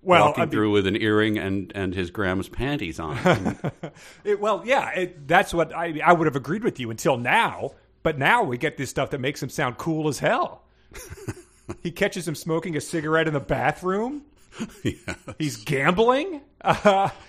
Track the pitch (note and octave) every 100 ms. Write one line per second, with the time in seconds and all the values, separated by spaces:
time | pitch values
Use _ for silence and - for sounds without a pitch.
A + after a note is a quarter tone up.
0 | - F3 D3 D3+ D#3+ A#2 G#2+ G#2 F#2+ G2+
1 | A2 G#2+ G#2+ G#2+ F#2+ G2 F#2 G2+ F#2+ F2+
2 | F2 - G2 F#2+ F#2 - B2+ C#3+ F2 E2
3 | E2 C3+ F3+ C3 - - D#3+ - D3+ -
4 | - - - G3+ G#3 G3 G3+ C4 - D#3
5 | F3+ - C#3+ E3+ G3 E3+ D#3+ D#3+ E3+ D#3
6 | D#3 F3 D#3+ C3+ B2 G3+ B2 A#2+ A#2+ A2+
7 | - B2+ A#2+ F#3+ G#3 F2+ A#2+ - _ _
8 | E3+ D3+ C#3 C#3+ E3+ A#2+ D3+ D3 C3 -
9 | C3+ C3+ B2+ D3 C3+ - C3+ A2+ - D#3
10 | D#3 C3+ D3+ A3+ - - _ _ _ -
11 | B4 - G4 - - _ - - F3 -
12 | G3 G3 E3+ D3+ - D#3+ E3+ D3+ - E3+
13 | D3+ D#3+ D#3+ D3 - C3 B2 D3+ F3+ F#3+
14 | A#3 D4 - _ _ - A3+ - A#2+ -
15 | - E2+ - - D#3 A2+ G#2 C#3 C#3 F3+
16 | A3+ C4 F#4 D#4 - _ - E3 G#3 G3
17 | G3 -